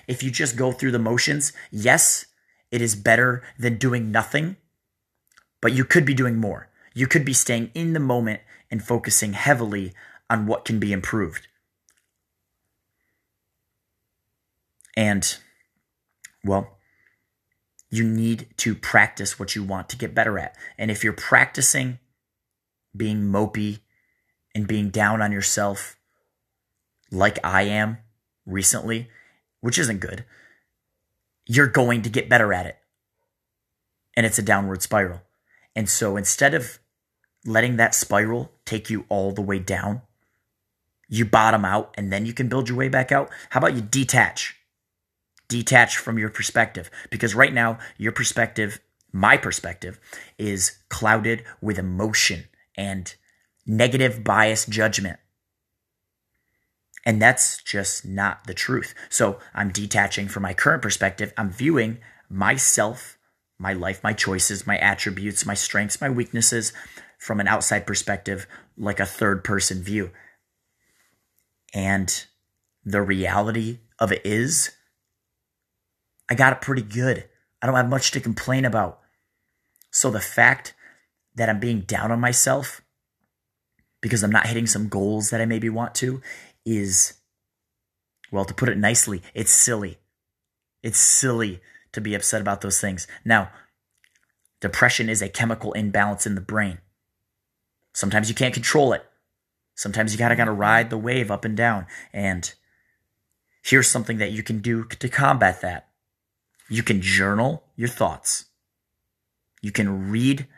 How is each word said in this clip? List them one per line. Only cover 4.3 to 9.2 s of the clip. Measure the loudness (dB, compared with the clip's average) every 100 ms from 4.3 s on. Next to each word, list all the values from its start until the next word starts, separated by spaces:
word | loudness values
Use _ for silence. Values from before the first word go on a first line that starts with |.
| 0 -2 -6 _ _ _ _ _ _ _ _ _ 0
but | 2
you | 4 4
could | 6 4
be |
doing | 4 2 2
more. | -2 -4 -12 _ _
You | -4 2
could | 2
be | 2
staying | 0 0 0 -2
in | -4 -2
the | 0
moment | 2 2 0 -4 -10 -20 -8
and | -6
focusing | -2 -2 0 0